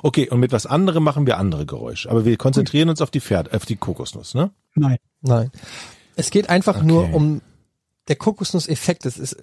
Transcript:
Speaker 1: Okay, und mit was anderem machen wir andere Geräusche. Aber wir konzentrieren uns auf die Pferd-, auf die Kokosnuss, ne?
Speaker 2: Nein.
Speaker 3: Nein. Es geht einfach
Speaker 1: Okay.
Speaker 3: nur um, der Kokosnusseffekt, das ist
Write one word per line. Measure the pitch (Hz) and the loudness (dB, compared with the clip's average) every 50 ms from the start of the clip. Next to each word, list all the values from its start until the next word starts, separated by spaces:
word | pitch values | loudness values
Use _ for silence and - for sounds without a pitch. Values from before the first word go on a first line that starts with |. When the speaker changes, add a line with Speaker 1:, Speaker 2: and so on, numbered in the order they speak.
| - | -2
Speaker 1:
Okay, | 151 - 151 131 - | 0 2 0 0 2
und | 123 123 | 2 2
mit | 127 127 | 2 2
was | 123 107 - - | 2 0 -2 0
anderem | 135 160 196 185 160 160 156 | 0 2 2 2 2 2 2
machen | 151 139 147 143 | 2 2 2 2
wir | 123 110 - | 2 2 2
andere | 95 98 80 73 76 | 0 0 -2 -2 -4
Geräusche. | 69 64 57 58 60 - - - - | -6 -8 -10 -10 -10 -10 -10 -4 0
Aber | 113 117 107 | 2 2 4
wir | 117 113 - | 2 2 2
konzentrieren | - 175 135 208 190 - - 147 160 165 | 2 2 2 2 0 2 2 2 2 2
uns | 160 156 | 2 0
auf | 165 - | -2 -4
die | - 139 | -4 -4
Pferd-, | - - 104 90 - - - | -2 0 -2 -2 -2 -2 -4
auf | 104 - | -6 -4
die | - 113 - | -6 -8 -6
Kokosnuss, | - - 82 - - - - 87 - - - | -6 -6 -6 -6 -10 -12 -14 -16 -12 -6 -2
ne? | 127 175 196 - _ _ _ - | -2 -2 -2 -4 _ _ _ 0
Speaker 2:
Nein. | 156 147 135 123 - _ _ _ _ | 0 2 2 2 0 _ _ _ _
Speaker 3:
Nein. | - 131 120 117 113 131 - - - - - - - - - - _ _ _ | 0 2 2 2 0 -2 -6 -12 -20 -20 -18 -18 -18 -20 -20 -20 _ _ _
Es | - 165 - | -6 -4 0
geht | - 202 214 - | 0 0 2 2
einfach | 175 185 - 214 185 202 | 2 0 2 0 0 2
Speaker 1:
Okay. | 156 | 4
Speaker 3:
nur | 160 165 165 180 170 160 | 4 4 4 4 2 2
um, | 156 147 151 151 139 - _ _ _ _ _ _ _ _ _ _ _ _ - | 2 2 2 0 -2 -6 _ _ _ _ _ _ _ _ _ _ _ _ -4
der | 151 - | -4 -2
Kokosnusseffekt, | - 214 202 - 185 - - 180 - - 156 - - - 175 - - | 0 -2 -2 -2 -2 -2 -2 -2 -2 -2 -4 -2 -2 -2 -2 -2 -4
das | 127 - - | -8 -8 -8
ist | - 131 - - | -8 -10 -12 -12